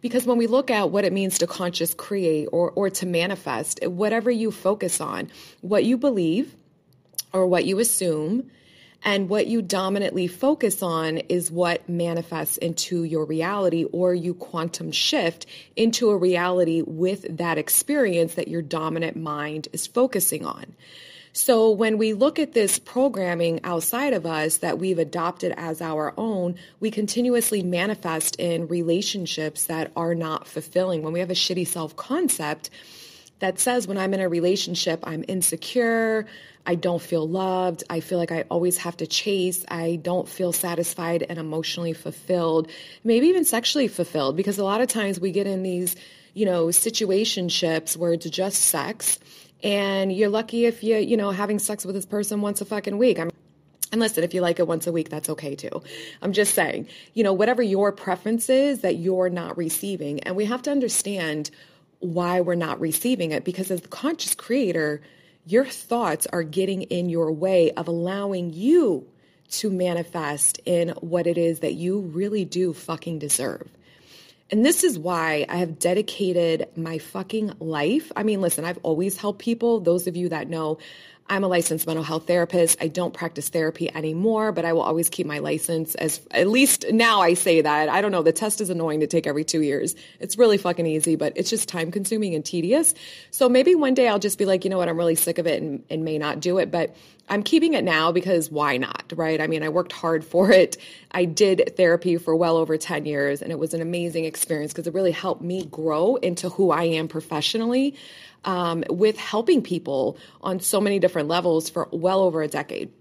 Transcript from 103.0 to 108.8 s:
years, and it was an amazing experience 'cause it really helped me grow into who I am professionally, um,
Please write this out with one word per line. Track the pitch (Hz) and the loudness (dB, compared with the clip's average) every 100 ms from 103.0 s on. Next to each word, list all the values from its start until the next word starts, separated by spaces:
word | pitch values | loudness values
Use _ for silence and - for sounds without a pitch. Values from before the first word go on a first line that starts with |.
| 151 | -2
years, | 147 143 143 | -2 0 -2
and | - | -4
it | 160 | -4
was | 160 | -4
an | 170 | -2
amazing | 165 175 170 165 160 | -4 -2 -2 -2 -4
experience | 156 - 156 147 | -4 -4 -2 -4
'cause | - 165 | -6 -6
it | |
really | 170 190 | 0 0
helped | 165 190 156 | 0 -2 -4
me | 165 185 | -4 -6
grow | 170 151 160 151 180 262 | -6 -4 -2 2 2 2
into | 190 175 185 | 0 -2 -6
who | - 190 | 0 2
I | 156 | 4
am | 170 160 160 | 2 0 -2
professionally, | 156 160 156 147 226 226 247 277 277 - - - _ | -6 -6 -4 -2 -2 0 0 0 -4 -18 -20 -20 _
um, | - 180 175 170 | -4 0 0 -2